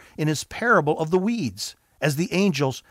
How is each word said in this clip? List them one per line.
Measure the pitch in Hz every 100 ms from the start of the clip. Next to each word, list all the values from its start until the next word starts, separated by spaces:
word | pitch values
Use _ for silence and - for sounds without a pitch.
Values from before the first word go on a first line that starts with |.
| - -
in | 151
his | 151
parable | - - 233 208 147 151
of | 160
the | 185
weeds, | 190 233 135 95 - - _ _
as | 151 139
the | 180
angels | 175 202 139 139 127 -